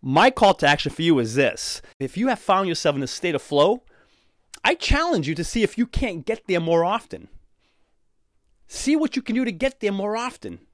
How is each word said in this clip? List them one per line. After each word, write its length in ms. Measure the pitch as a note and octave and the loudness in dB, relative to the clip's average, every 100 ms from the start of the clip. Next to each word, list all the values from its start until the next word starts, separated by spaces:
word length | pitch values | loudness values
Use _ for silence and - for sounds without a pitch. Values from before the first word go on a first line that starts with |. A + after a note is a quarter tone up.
My 300 | C3 C#3+ A#3 | 0 4 4
call 220 | C4 G3+ | 6 4
to 120 | F#3 C#3+ | 4 2
action 280 | D3 C#3+ | 2 -2
for 80 | - | -2
you 180 | E3 D3 | 2 2
is 160 | A2+ B2 | 2 2
this. 460 | B2+ - - - - _ | 0 0 -10 -10 -14 _
If 160 | C3+ - | -10 -4
you 140 | B3+ | -2
have 100 | A#3 | -2
found 300 | - F#3+ F#3+ | 0 2 2
yourself 260 | D#3+ E3+ C#3 | 0 0 0
in 80 | |
a 40 | C3 | -6
state 280 | - F3+ D3 | -4 -4 -4
of 60 | |
flow, 420 | - C#3+ D#3+ B3 _ _ _ _ _ _ _ - | 0 4 4 2 _ _ _ _ _ _ _ -4
I 120 | A3 E4+ | -2 0
challenge 520 | - C#4+ E4+ C4+ C#3+ | 0 0 2 0 -2
you 80 | D#3+ | -4
to 80 | |
see 180 | E3 A3+ | -4 0
if 160 | G#3+ - | -2 0
you 80 | A#3 | -2
can't 400 | - B3+ E3 C3+ | -2 -4 -4 -6
get 220 | A3 - | -6 -2
there 140 | F3 | -2
more 240 | E3 E3 E3+ | 2 2 2
often. 420 | A3 - E2 - - _ _ _ _ _ _ _ _ _ _ _ _ _ | -2 -6 -16 -16 -20 _ _ _ _ _ _ _ _ _ _ _ _ _
See 300 | - - D4+ | -8 -2 0
what 200 | D#4 C4+ | 0 -4
you 60 | |
can 140 | - A3+ | -4 -4
do 100 | B3+ | -4
to 60 | |
get 300 | E3+ C4+ C4 | -4 -6 -4
there 100 | G#3 | -4
more 260 | G3 G3+ A3 | -4 -4 -6
often. 400 | B3 - - E2+ _ | -8 -10 -16 -16 _